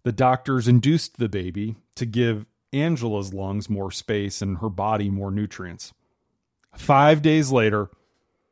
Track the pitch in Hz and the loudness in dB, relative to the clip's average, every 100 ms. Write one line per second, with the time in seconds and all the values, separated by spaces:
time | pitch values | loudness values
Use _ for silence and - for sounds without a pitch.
0 | - 107 131 127 - 131 117 123 123 160 | -6 0 2 2 0 0 4 4 6 2
1 | - - 117 98 92 90 107 113 _ - | 0 -4 -4 -4 -6 -6 -6 -8 _ -10
2 | 120 110 120 107 107 _ _ 139 160 156 | -4 0 0 0 -6 _ _ -2 -2 -2
3 | 117 104 98 95 95 101 104 101 95 - | -2 -4 -6 -8 -6 -6 -4 -4 -4 -8
4 | - 107 101 - 98 90 110 92 101 110 | -4 -4 -4 -4 -6 -4 -6 -4 -2 -2
5 | 101 98 98 98 104 - 92 90 - _ | -2 -4 -4 -4 -6 -8 -14 -14 -18 _
6 | _ _ _ _ _ _ _ - - 139 | _ _ _ _ _ _ _ -6 2 6
7 | 147 156 151 156 139 131 110 104 101 _ | 6 6 4 2 2 2 2 2 -2 _
8 | _ _ _ _ _ | _ _ _ _ _